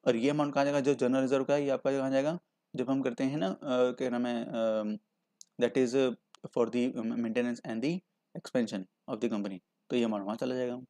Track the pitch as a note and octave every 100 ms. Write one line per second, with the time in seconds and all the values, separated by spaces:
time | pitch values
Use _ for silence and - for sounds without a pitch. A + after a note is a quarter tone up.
0 | - A#2 C3 D3 C#3+ C#3+ C#3+ C#3+ C3+ C#3
1 | B2 C3 C3 C3+ C3 C#3+ C#3+ C3 C#3 C#3
2 | C3+ C3+ C#3+ F3 _ _ _ B2+ B2+ C3+
3 | C3 A#2+ C3+ D3 F#3+ - D3 B2+ B2+ A#2+
4 | C3 A#2+ B2 A#2 A#2 A#2 A2+ A2 G#2+ G#2+
5 | _ _ _ _ - - A#2+ C3 B2+ C3
6 | C3 A2+ _ - - - A2+ A#2+ B2 A#2+
7 | A2+ A#2+ A#2 A2+ A#2+ A#2+ - A2+ C3+ F3+
8 | _ _ _ - - B2+ A2 G#2 F#2+ _
9 | - A#2 A#2 G#2+ G#2 F#2 _ _ _ B2
10 | A#2 G#2+ G2 A2+ B2+ B2+ B2 B2 B2+